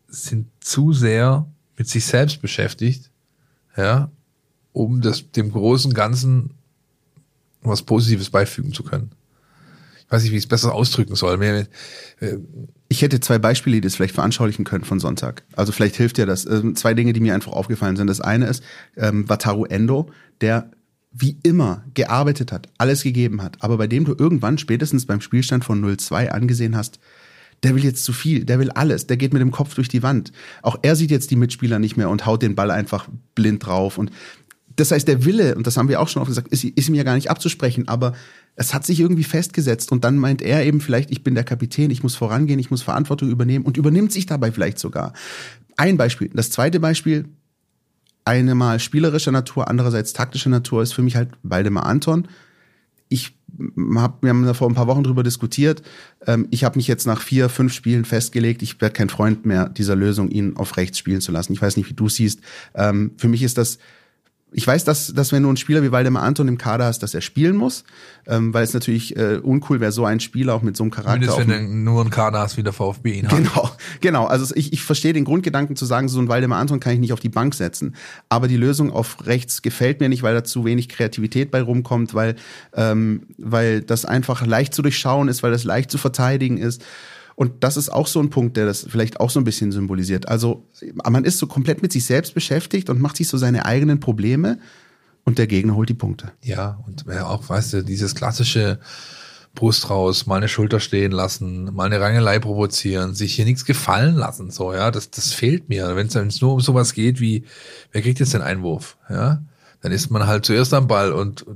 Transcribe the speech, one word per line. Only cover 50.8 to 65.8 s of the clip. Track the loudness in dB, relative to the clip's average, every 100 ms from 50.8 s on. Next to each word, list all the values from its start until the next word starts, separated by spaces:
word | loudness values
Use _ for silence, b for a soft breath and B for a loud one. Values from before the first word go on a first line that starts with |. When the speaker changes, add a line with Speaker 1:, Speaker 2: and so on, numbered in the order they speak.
Speaker 2:
ist | 0
für | 0
mich | 0 2
halt | -2 -6
Waldemar | -2 0 0 0 0
Anton. | 0 2 0 -2 B B B B B B _ -4
Ich | -4 -4 _ -20 -12 -8 -4 0 2
hab, | 0 0
wir | 2
haben | 4
da | 2
vor | 2 2
ein | 2
paar | 2
Wochen | 2
drüber | 2 2
diskutiert. | 0 -2 -4 0 2 0 -6 B B B 0
Ähm, | 0 0
ich | 0
hab | 0 0
mich | 0
jetzt | 0 0
nach | -2
vier, | 0 2 2
fünf | 2 0
Spielen | 0 0 0 0
festgelegt, | -2 -2 0 0 0
ich | -6 -2
werd | 0 0
kein | -2
Freund | 0 0 0 0
mehr | 0 0
dieser | -2 0 2
Lösung, | 2 0 0
ihn | 0 -2 -4
auf | -4 -2
rechts | -4 -4
spielen | -4 -4
zu | -2
lassen. | -4 -4
Ich | -2
weiß | 0 0
nicht, | -4
wie | -2
du | -2
siehst. | 0 -2 -2 B B B -2
Ähm, | 0 0 -2 0
für | 0
mich | 2
ist | 0 0
das, | -2 -4 b b b b b _ _
ich | -4 2
weiß, | 2 2
dass, | 0 -2
dass | -2 2
wenn | 2
du | 4
einen | 2
Spieler | 2 2